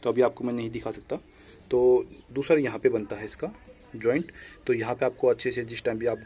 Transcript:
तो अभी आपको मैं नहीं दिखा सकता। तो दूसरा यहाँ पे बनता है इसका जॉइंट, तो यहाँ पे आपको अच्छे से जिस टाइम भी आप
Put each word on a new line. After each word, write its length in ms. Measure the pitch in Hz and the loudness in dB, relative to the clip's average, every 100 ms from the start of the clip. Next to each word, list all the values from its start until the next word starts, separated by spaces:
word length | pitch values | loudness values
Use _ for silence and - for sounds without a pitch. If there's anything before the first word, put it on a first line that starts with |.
तो 80 | 120 | -2
अभी 120 | 117 | 4
आपको 220 | 123 - | 2 2
मैं 80 | 123 | -4
नहीं 160 | 120 113 | -4 -4
दिखा 200 | 113 113 | -6 -8
सकता। 260 | 107 - 147 - - - - - | -8 -8 -10 -10 -20 -20 -20 -2
तो 100 | 127 127 123 - - - | 4 6 4 2 -12 -10
दूसरा 240 | 127 139 160 | -8 2 2
यहाँ 200 | 131 110 | 2 0
पे 100 | 127 | 0
बनता 280 | 113 104 104 | 0 -4 -8
है 100 | 107 | -10
इसका 260 | - 170 - - - - 113 | -8 -10 -10 -20 -20 -20 -4
जॉइंट, 360 | 110 139 170 - - - - | 0 0 -2 -12 -20 -12 -2
तो 60 | |
यहाँ 200 | 120 110 | -2 -2
पे 100 | 123 131 | -2 -2
आपको 220 | - 127 | 2 2
अच्छे 220 | 120 127 | 2 -2
से 140 | 120 | -4
जिस 200 | 113 117 | -6 -6
टाइम 140 | 123 113 | -4 -2
भी 80 | 117 | -2
आप 120 | 110 | -2